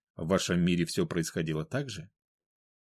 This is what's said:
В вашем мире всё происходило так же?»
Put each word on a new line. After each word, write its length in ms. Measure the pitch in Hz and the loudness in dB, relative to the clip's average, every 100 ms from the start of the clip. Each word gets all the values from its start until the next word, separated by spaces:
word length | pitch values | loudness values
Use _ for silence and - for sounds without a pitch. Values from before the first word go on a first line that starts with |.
| _ - | _ -6
В 100 | 80 | 2
вашем 340 | 95 - 87 | 2 4 2
мире 240 | 87 87 | 4 4
всё 220 | 82 - 85 | 2 0 0
происходило 580 | 87 82 - 80 78 | 0 -2 -2 -2 -4
так 240 | 78 131 139 | -4 -6 -6
же?» 220 | 101 78 _ _ _ _ _ _ _ | -10 -14 _ _ _ _ _ _ _